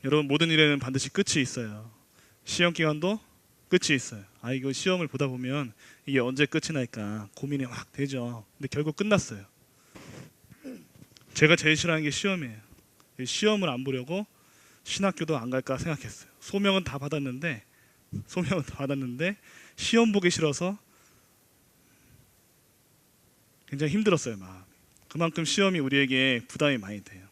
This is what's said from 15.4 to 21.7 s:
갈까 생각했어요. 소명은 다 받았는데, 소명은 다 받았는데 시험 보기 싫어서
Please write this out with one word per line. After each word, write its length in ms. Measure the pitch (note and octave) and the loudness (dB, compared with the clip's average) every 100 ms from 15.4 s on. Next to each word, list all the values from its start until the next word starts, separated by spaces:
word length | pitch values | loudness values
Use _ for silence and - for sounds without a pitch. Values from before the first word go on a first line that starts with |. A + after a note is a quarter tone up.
| A#2 | 0
갈까 260 | C3 - C3 | -4 -2 -4
생각했어요. 540 | E3+ D3+ A#2+ - - _ | -2 -6 -8 -16 -20 _
소명은 440 | - G3 G3+ F#3+ | -6 0 2 2
다 140 | E3+ C3+ | 0 -6
받았는데, 640 | C#3 D3+ C#3 B2+ E3 C#3 - _ _ _ _ - - | -4 -4 -4 -4 -4 -6 -10 _ _ _ _ -12 -6
소명은 360 | - - F#3+ | -4 0 0
다 120 | D3 - | -2 -6
받았는데 600 | C#3 C#3 C3 B2 E3+ G3+ - - - - | -4 -4 -4 -4 -4 -4 -14 -20 -20 -8
시험 360 | - A3+ A#3 | 2 4 6
보기 180 | G3+ F3 | 6 2
싫어서 480 | - D#3+ C#3 F3 G3+ _ _ _ _ _ _ _ _ _ | 2 0 0 -4 -6 _ _ _ _ _ _ _ _ _